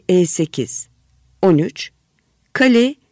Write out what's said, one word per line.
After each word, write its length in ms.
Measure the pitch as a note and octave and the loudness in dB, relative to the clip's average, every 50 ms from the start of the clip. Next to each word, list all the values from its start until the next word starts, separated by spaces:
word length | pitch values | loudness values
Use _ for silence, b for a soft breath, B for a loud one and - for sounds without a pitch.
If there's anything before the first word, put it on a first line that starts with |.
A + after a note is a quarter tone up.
| - - | -2 0
E 160 | F3+ F3+ F3 | 0 2 2
sekiz. 640 | E3 - - D#3+ D#3 - C#3 A#2+ - - - - _ _ _ _ _ _ _ _ _ _ _ | 0 -2 -4 -6 -6 -6 -8 -8 -8 -8 -10 -12 _ _ _ _ _ _ _ _ _ _ _
On 160 | - F#3+ E3 | 0 2 2
üç 340 | D3 D#3+ - - - - - _ _ _ _ _ _ _ _ _ _ _ _ - | 2 0 -4 -8 -14 -16 -18 _ _ _ _ _ _ _ _ _ _ _ _ -4
Kale 420 | - C4 C4 A#3+ A#3 A#3+ C4 D4 - _ _ | 0 2 2 4 4 2 0 -2 -8 _ _